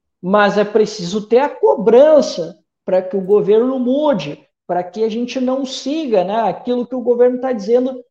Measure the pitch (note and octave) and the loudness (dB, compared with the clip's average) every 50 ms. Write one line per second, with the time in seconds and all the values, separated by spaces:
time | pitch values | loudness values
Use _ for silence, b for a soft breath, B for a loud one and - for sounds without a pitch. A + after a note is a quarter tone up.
0 | _ _ _ _ - F3+ G3 G#3 G#3 G3+ - G#3 G#3 G#3 - A3+ G#3 G#3 - - | _ _ _ _ -4 0 2 2 2 2 2 0 -2 0 2 0 0 0 -2 -8
1 | E3+ E3+ F#3+ G#3+ G3 - A3+ B3 C#4+ D4 - - - A4+ - C#4 F#3+ A3 A3 B3 | -8 -6 -6 -6 -4 0 0 0 0 0 -4 0 0 2 2 2 2 4 6 6
2 | C#4+ D#4 D#4 C#4+ - - - - E3 - - _ _ _ _ _ - - F#3 F#3 | 6 8 6 4 4 2 -4 -8 -8 -10 -10 _ _ _ _ _ -6 -2 -2 -2
3 | F#3 F#3 - G3 F#3 F3+ G#3 G#3 F3 F3+ G#3 A3 A#3+ B3+ C4+ C4 B3 A#3+ C4 C#4+ | -2 -2 -6 -4 0 2 2 2 4 4 4 4 2 2 -2 -2 -2 0 0 0
4 | D4+ D4 C4+ F#3 D3 D3 D3 - _ _ _ _ _ - F3+ F3 F3+ F3+ - G#3+ | 2 0 0 -2 -2 -8 -12 -14 _ _ _ _ _ -6 -4 -4 -4 -6 -4 -4
5 | A3 A3 G3+ A#3 B3 B3 - C4 B3+ B3+ C4 C4+ C#4 C4 - - - C4 D4 D#4+ | -4 -2 -2 -4 -6 -6 -4 -4 -2 -2 -2 -4 -4 -6 -8 -8 -8 -6 -6 -6
6 | D#4+ B3+ A3 F#3+ F3 F#3+ G3+ A3+ A#3 F#3+ - - - B3 B3 B3 A#3+ - C4 B3+ | -4 0 0 0 0 0 -2 -2 -2 -2 -4 -4 -4 -4 -4 -4 -4 -6 -6 -6
7 | A3 B3 A#3+ A#3 B3 B3 B3+ B3 B3+ C4 B3+ G#3+ F#3+ G#3 A#3 B3 B3+ C4+ C4 B3+ | 0 0 2 4 4 2 2 0 -4 -4 -4 -4 -2 0 0 2 0 0 -6 -8
8 | - _ | -16 _